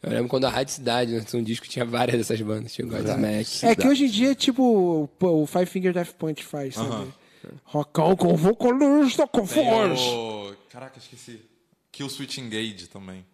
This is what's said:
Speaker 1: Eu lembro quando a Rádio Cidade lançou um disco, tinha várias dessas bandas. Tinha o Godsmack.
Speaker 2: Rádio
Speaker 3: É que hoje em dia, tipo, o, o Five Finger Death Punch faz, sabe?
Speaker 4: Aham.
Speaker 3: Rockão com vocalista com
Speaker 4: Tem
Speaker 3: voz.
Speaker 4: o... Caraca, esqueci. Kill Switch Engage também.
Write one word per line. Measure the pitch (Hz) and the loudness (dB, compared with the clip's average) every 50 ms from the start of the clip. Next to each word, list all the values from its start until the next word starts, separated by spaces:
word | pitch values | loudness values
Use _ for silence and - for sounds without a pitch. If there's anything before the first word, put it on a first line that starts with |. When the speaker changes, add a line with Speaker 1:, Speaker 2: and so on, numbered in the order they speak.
Speaker 1:
Eu | - - | -6 -4
lembro | 117 117 120 120 | -2 -2 -2 0
quando | 127 131 131 | -2 0 0
a | 131 | 0
Rádio | - 127 135 143 - | 0 -2 -4 -4 -6
Cidade | - 135 123 117 123 123 117 117 | -8 -4 -2 0 0 0 0 -2
lançou | 117 110 - - 123 | -4 -6 -4 -4 -4
um | 117 | -4
disco, | 107 117 113 - | -4 -6 -8 -8
tinha | - - 127 123 | -10 -6 -6 -6
várias | 117 117 120 127 123 120 120 | -4 0 0 0 2 2 0
dessas | 113 - 113 110 | 0 0 -2 -4
bandas. | 113 104 107 107 110 113 - | -2 -4 -4 -6 -6 -10 -10
Tinha | - - | -10 -8
o | 120 | -6
Godsmack. | 113 110 107 107 101 - - 214 - 107 110 - - - - | -6 -4 -4 -2 -2 0 0 0 0 -2 -4 -6 -6 0 2
Speaker 2:
Rádio | 233 | 2
Speaker 3:
É | 233 | 2
que | - 196 262 | 4 4 4
hoje | 285 254 285 | 4 4 2
em | 269 | 2
dia, | 208 202 240 269 277 | 2 2 2 2 2
tipo, | - - - 247 247 262 247 233 208 185 175 170 156 151 139 _ _ | 2 0 -2 2 2 4 4 4 4 4 2 2 0 -2 -4 _ _
o, | - 185 165 156 151 | 0 2 4 2 2
o | |
Five | 143 - 180 185 | 2 0 0 0
Finger | 180 - 196 185 185 175 | 0 -2 -2 -2 0 0
Death | 180 175 170 - | -2 -4 -6 -8
Punch | _ - 160 156 - - | _ -6 -6 -6 -6 -10
faz, | - - 151 143 135 123 | -12 -10 -8 -8 -8 -6
sabe? | 107 113 143 | -6 -6 -4
Speaker 4:
Aham. | 123 110 - 131 139 _ _ _ _ _ _ - - 139 _ | -4 -6 -8 -10 -14 _ _ _ _ _ _ -20 -20 -20 _
Speaker 3:
Rockão | _ - 147 147 - _ - 160 165 190 | _ -4 -4 -4 -2 _ 2 4 4 4
com | 180 185 175 170 | 4 4 2 4
vocalista | 165 156 185 226 - - 247 247 262 294 277 277 294 294 262 - - 311 | 4 4 2 2 4 2 2 4 4 4 6 6 6 4 4 4 2 0
com | 269 _ - 208 | 2 _ -2 -2
Speaker 4:
Tem | 180 - 302 302 | 0 2 2 4
Speaker 3:
voz. | 240 226 226 214 185 160 127 | 4 4 4 4 2 2 2
Speaker 4:
o... | 127 123 123 117 113 113 110 104 104 101 101 - _ _ | 0 0 -2 -2 -4 -6 -8 -8 -10 -12 -14 -16 _ _
Caraca, | - 120 127 131 - 120 | -20 -18 -18 -18 -20 -20
esqueci. | - - - 120 - - 117 107 107 _ _ _ _ _ _ _ _ _ | -20 -20 -20 -20 -20 -20 -20 -20 -20 _ _ _ _ _ _ _ _ _
Kill | _ - 143 135 | _ -10 -10 -10
Switch | 127 - 139 131 - - | -8 -10 -10 -10 -10 -10
Engage | 131 117 107 110 113 113 104 92 87 | -10 -6 -6 -4 -6 -6 -8 -12 -18
também. | 82 _ 101 95 92 92 95 92 _ | -20 _ -18 -16 -16 -16 -16 -18 _